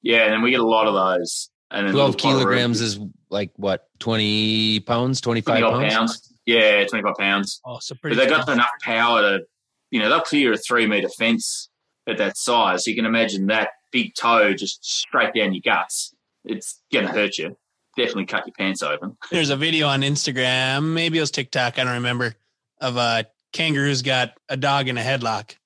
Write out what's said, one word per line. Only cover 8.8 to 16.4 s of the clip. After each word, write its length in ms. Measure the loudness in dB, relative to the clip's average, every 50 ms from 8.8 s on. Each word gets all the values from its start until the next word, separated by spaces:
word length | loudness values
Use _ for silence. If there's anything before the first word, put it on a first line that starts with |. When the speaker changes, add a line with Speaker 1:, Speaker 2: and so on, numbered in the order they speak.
Speaker 1:
power 400 | -6 -2 0 2 2 4 4 4
to, 180 | 4 4 2 0 -4 _ _ _ _ _ _ _ _ _
you 80 | -2 0
know, 100 | 2 2
they'll 100 | 2 2
clear 320 | 0 0 2 2 4 4
a 40 | 2 0
three 280 | 0 0 0 2 2
meter 220 | 2 2 0 -2 -4
fence 600 | -4 -2 0 0 0 0 -2 -6 -8 -8 -12 _ _ _ _ _ _ _ _
at 120 | -8 -4 -2
that 180 | -2 -2 -2
size. 480 | -4 -2 0 2 2 2 2 0 0 -2
So 60 | -4
you 60 | -2
can 100 | -2 -2
imagine 400 | 0 2 0 0 0 -2 -2 -2
that 240 | 0 0 0 -2 -4 -6 _ _ _
big 240 | -2 -2 -2 -2 _
toe 380 | -4 0 2 4 4 4 4
just 320 | 2 0 -4 -8 -8 -10 -8
straight 480 | -6 -6 -6 -6 -2 0 0 0 0 0
down 180 | 0 0 0 -2
your 80 | -2 0
guts. 500 | 0 0 0 -2 -4 -6 -8 -8 -8 _ _ _ _ _ _